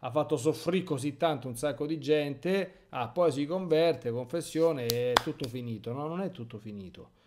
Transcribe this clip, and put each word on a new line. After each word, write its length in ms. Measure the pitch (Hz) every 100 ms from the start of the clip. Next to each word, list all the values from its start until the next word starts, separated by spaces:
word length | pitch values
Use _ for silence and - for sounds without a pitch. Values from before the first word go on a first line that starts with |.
ha 100 | 127
fatto 260 | 123 143 151
soffrire 460 | 131 151 - 180
così 320 | 180 139 147 139
tanto 300 | 170 143 127
un 100 | 117
sacco 300 | 151 139 151
di 140 | 160
gente, 840 | 135 151 147 139 175 196 185 - _
ah, 200 | 135 117
poi 220 | 175 175
si 160 | 139 143
converte, 640 | 185 185 156 165 135 123
confessione, 760 | 117 123 170 160 156 165 151 117
è 260 | 120 123
tutto 340 | 123 - 143 135
finito." 440 | 123 120 110 113
No, 160 | 127 151
non 120 | 170
è 120 | 190
tutto 260 | 180 120 110
finito, 520 | 107 104 92 82 - _